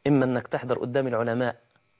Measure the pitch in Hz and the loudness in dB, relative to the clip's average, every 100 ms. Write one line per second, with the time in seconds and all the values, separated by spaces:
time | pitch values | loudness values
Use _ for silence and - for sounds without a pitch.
0 | 143 143 131 123 - 143 123 123 123 135 | 2 4 4 0 -2 -6 -2 -2 -2 -2
1 | 131 113 117 117 123 - _ _ _ | 0 0 0 0 -2 -4 _ _ _